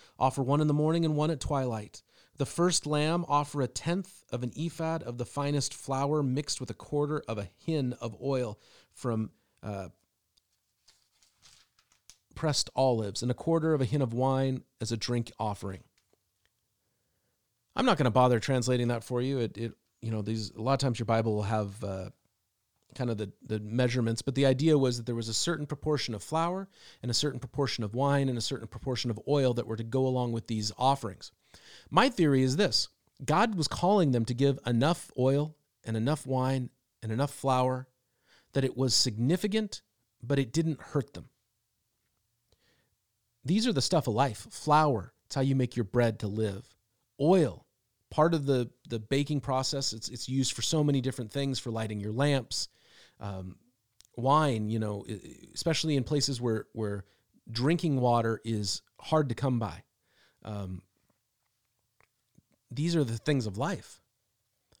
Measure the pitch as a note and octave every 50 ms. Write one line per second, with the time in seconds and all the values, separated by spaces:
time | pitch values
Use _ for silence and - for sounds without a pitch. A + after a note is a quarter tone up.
0 | - - _ - - C3 - C#3 C3 B2 C#3+ D3 D#3 D3+ D3 D3 D3+ D#3 E3 E3+
1 | E3+ D#3 D3+ D3 D3+ D#3 E3 C3+ - - D3+ C3+ C3 B2 A2+ G#2+ G#2 G2+ - -
2 | - _ _ _ _ _ _ - C#3 - - - E3+ F3+ F3 - - D3 D3 D3
3 | D3+ D#3 E3+ F3 E3+ - C#3+ C#3+ D3 - - D3 C3 A#2+ - - - E3 F3 G3
4 | F#3 - - - _ _ - A#2+ B2 A#2+ - - D#3+ E3+ - - D#3+ D#3+ E3 D#3+
5 | - B2 B2 A#2+ A#2+ - - D3 C#3+ C#3+ D3 C#3+ C3 - - - - - C3+ C3+
6 | C#3 C#3 D3+ D3+ C#3+ C3 B2+ C#3 D3+ - - - C3 A#2 A2 - - - D3+ D3
7 | D3 C#3+ D3+ D3 - - A2+ G#2 G2 - - _ - - D#3+ D3+ C3 B2 B2 -
8 | B2 A#2 G2+ - - C3+ C3+ C3 B2 A2 G#2 - _ _ - - _ _ _ -
9 | - B2 A2+ A2 A2 - - _ _ _ _ _ - A2 G2+ G2 F#2 - - _
10 | _ _ _ _ _ _ _ _ _ _ _ _ _ _ _ _ _ _ _ _
11 | _ _ _ _ _ _ _ _ _ - - _ _ _ _ _ _ _ _ _
12 | _ - - _ _ _ _ - - D3+ C#3+ - - - - - C3+ C3 A#2+ A2+
13 | G#2+ G2+ G2+ - A#2+ B2 A#2+ - - E3 E3 E3 D3+ D#3+ D#3 C#3 C3 G2 C3+ D3
14 | C#3 A#2 A#2 A#2+ B2+ C3+ C3+ C3+ C3+ C3+ C3 - - _ _ _ - A2+ A#2 G#2+
15 | - - A#2+ A#2+ A2+ - - - A2+ G#2+ G2+ - - G2+ F#2 - - _ _ _
16 | _ _ _ _ _ _ _ _ _ _ _ _ _ _ _ _ _ _ _ _
17 | _ _ _ _ _ _ _ _ _ _ _ _ _ _ _ - B3 C4 F#3+ -
18 | C#3 B2 G#2 B2+ B2+ B2+ B2 A2+ - - C3+ B2+ A#2 B2 B2+ B2 B2 A#2+ A#2+ A#2
19 | - - B2+ A#2+ B2+ C3 C#3 C3 A#2 G#2 - - A#2 A2+ - - _ _ _ _
20 | - A2+ A2+ G#2+ G2+ G#2+ A2+ A2 G#2+ - - - G#2+ B2+ C3+ C3+ C#3 C3 A#2+ -
21 | A#2 G#2+ A#2 A2+ A2 A2+ G#2+ G#2 G#2 G2 A2+ A2 G#2 G2+ G2 A2 G2+ G2+ F#2+ F#2+
22 | F#2 G2 - _ _ _ _ _ _ _ _ _ _ _ _ _ _ _ - -
23 | B2+ A#2+ A2+ G#2 G#2 G2 - _ - - G#2+ G#2+ G#2+ G#2 A2 B2 B2+ B2 A#2 B2+
24 | A#2 A2+ A#2 - - - B2 C3+ C#3 C3+ C3+ B2+ D3+ D#3+ D3+ C#3+ C3+ B2+ A#2+ A#2+
25 | A2+ B2 A#2 A#2 A2+ A2+ A2 - - F3 E3 D3+ D3 C#3 D3 - - D#3 D3+ C3+
26 | - - A2+ G#2 - - D#3 D#3+ E3 E3+ F#3 F#3+ G3 F#3+ _ - - - - -
27 | - B2 A#2 - - D3 C3 A#2+ - - - - C#3 A#2+ - - A2 G2+ G#2+ B2
28 | C#3 C#3 C#3 C#3 C#3 C3+ B2 A#2 - - C#3 - - - - A2+ - C3+ B2+ A2+
29 | - A#2+ A2+ - - - D3 D3 C3+ B2+ A#2+ A#2 - - A2+ G#2+ A2+ A2+ A#2 C3
30 | C3 C3 B2+ B2+ B2 A#2+ A#2 A2+ - - A2+ G#2+ G#2+ G#2+ - - B2+ C3+ C#3 C#3
31 | - G2+ F#2 - - - - _ _ _ - - - - - - - - - E3+
32 | A3+ A3+ A3+ - E3+ D3 C#3 C3 C3 C3 C3 E3+ G#3 C3+ A3 - - - _ _
33 | _ _ _ - C3 A#2 D3+ F3 A3 A#3 G#3+ F3 D3 - - - - F#3 G#3 G#3
34 | F3 C#3+ B2 A#2 A2+ A#2 B2 A#2+ C#3 C#3 C3 C3+ - B2+ A#2+ A#2 B2+ D#3 F3 -
35 | - - - - B2+ C3 C#3 C#3+ D3+ D#3 D#3 _ _ _ _ _ _ A#2 A2+ A2
36 | A2+ C3+ D#3 D3+ - C3+ C3 B2+ B2+ C3 C3+ C3 B2 - - _ _ _ _ _
37 | - G#2+ A2 A#2+ C#3+ C#3+ - - - C3+ C3 B2+ B2+ C3 C3 B2+ C3 - _ _
38 | _ _ _ _ _ _ _ _ _ _ - C#3+ C3 B2+ - B2 C3+ B2+ A2 -
39 | - - G#2+ G#2+ A#2 C3 F3 F#3 - G#3 G3 A3 G#3+ G3+ - - - _ _ _
40 | _ _ _ _ - A#2 C#3 C#3 C#3 A2+ - D#3+ D#3+ E3 D3 - - - - D3
41 | B2 - - - - - _ _ _ _ _ _ _ _ _ _ _ _ _ _
42 | _ _ _ _ _ _ _ _ _ _ _ _ _ _ _ _ _ _ _ _
43 | _ _ _ _ _ _ _ _ - C3 F3+ A3 A3 B3+ F#3 C3+ - - F#3 D#3
44 | - C3 G#2 A2+ C3+ C3+ G#2 - - - - - - D#3 D3 D3+ D#3 D3+ B2+ G#2
45 | F#2 - - _ _ _ - C#3+ C3+ C#3 C3+ C3+ B2+ A#2+ - B2 A2 - - A#2+
46 | A#2+ A#2 G#2+ - - G2+ G#2 G#2+ A2 G#2 G2 G2 - _ _ _ _ _ _ _
47 | _ _ _ - C#3 D#3+ F#3+ F#3+ D#3 A2+ F2 - - _ _ _ _ _ _ _
48 | _ _ - - D3+ F3 E3+ D#3 C#3 C#3 C3+ B2+ A#2+ A#2 - _ _ - A#2 A2
49 | A2 - C3+ C#3 C#3+ C#3+ D3+ C#3 - C#3+ C3 C3 C3 - - C#3 C#3 - - A2+
50 | - - B2 - - - C3 C3+ C3 - - - - - - D#3 D3+ D3 C#3 C3+
51 | A#2+ C3 B2+ - A#2 G#2 - C#3+ C#3 C#3 C3 - - B2 A2 A2+ A2 G#2 G#2+ G#2
52 | G2+ G#2+ G#2+ B2 C#3+ D3 C#3+ C3+ B2 - - - - - _ _ _ _ - -
53 | - - _ _ - G2+ G2 F#2+ F#2 F#2 - - _ _ _ _ _ _ _ -
54 | _ _ _ - A#2 C3 C#3+ D#3 D#3 C#3+ A#2+ A2 G#2+ G#2+ A2+ A2 A2 G#2 G#2 G2+
55 | G2 - - - - - - - - - - - - F3 D#3 - - D#3+ D3 C3+
56 | B2 - D#3 D3 B2+ - C3+ A#2 B2 A#2+ A2 A2 - - - A2+ A2 G#2 G2+ G2+
57 | - - _ _ _ _ _ _ _ - A2+ A#2 B2 D3 E3+ E3 - E3 C#3 C3
58 | B2 B2 A#2+ A#2+ A2+ A2+ A2+ - - A2+ A#2 G#2 G#2 G2 - - - _ _ -
59 | - - D#3+ D#3 D3+ B2+ A#2 - C#3+ C3+ B2+ A#2 A2 F2+ D#2+ E2+ - _ _ _
60 | _ _ _ _ _ _ _ _ - - G#2 G2+ G2 F#2 F#2 F2 - _ _ _
61 | _ _ _ _ _ _ _ _ _ _ _ _ _ _ _ _ _ _ _ _
62 | _ _ _ _ _ _ _ _ _ _ _ _ _ _ A#2+ B2+ D3+ E3+ E3+ E3
63 | C#3+ A#2 A#2 A2+ - D3+ D3 C3+ A2 A2 F#2 G#2 C3+ F3+ G3 - - - - -
64 | _ _ _ _ _ _ _ _ _ _ _ _ _ _ _ _